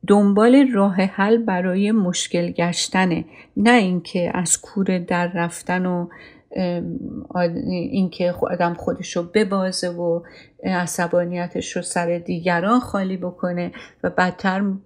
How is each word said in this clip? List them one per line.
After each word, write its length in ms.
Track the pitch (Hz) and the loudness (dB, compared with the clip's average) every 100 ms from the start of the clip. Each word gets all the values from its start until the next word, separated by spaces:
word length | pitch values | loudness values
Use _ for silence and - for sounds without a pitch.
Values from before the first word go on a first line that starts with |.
| - | 4
دنبال 600 | 202 202 202 226 262 262 | 6 6 6 6 8 6
راه 220 | 226 196 | 4 2
حل 420 | 185 190 - 196 233 | 2 0 2 2 4
برای 560 | 220 185 185 180 202 | 2 0 0 0 2
مشکل 580 | 220 180 175 - 175 175 | 2 2 0 -2 -2 -2
گشتنه، 760 | 175 170 175 - 190 185 165 170 - - - | 0 -2 0 -2 2 2 0 -4 -14 -12 0
نه 160 | 208 | 4
اینکه 580 | 247 190 180 165 185 175 | 6 4 0 -2 -2 -2
از 260 | - 175 - | -2 -2 -2
کوره 380 | - - 190 185 | -4 -4 0 0
در 340 | 175 175 175 | 0 -2 -2
رفتن 540 | 175 170 170 - 180 185 | -2 -4 -6 -4 -2 0
و، 220 | 180 175 - - - _ - | -2 -4 -10 -20 -20 _ -6
ام، 420 | 180 175 175 170 - - - | -4 -4 -6 -8 -10 -12 -8
آد-، 260 | 180 175 170 - | -2 -2 -2 -4
اینکه 680 | 180 170 190 185 - 180 | -4 -2 0 -2 0 -4
خو-، 200 | 175 - | -2 -4
آدم 220 | 180 170 | 0 -2
خودشو 560 | 170 - 170 180 - 175 | -2 -4 -6 -4 -6 0
ببازه 540 | 214 214 196 190 185 180 | 0 2 0 -2 -2 -6
و 320 | 170 175 170 - - - _ | -4 -2 -2 -4 -20 -20 _
عصبانیتش 1120 | 185 185 175 - 175 175 175 175 175 180 - - | -4 -2 -2 -2 0 0 0 -4 -4 -6 -6 -8
رو 60 | |
سر 360 | 175 - 170 175 | -4 -2 -2 -2
دیگران 600 | 170 180 175 175 185 247 | -4 -4 0 0 2 2
خالی 360 | 247 202 190 185 | 2 -4 -2 -4
بکنه 560 | 180 175 180 175 175 - - _ | -6 -6 -4 -4 -6 -8 -20 _
و 80 | 180 | -4
بدتر 600 | 180 185 175 196 190 202 190 | 0 0 0 -2 0 -2 -4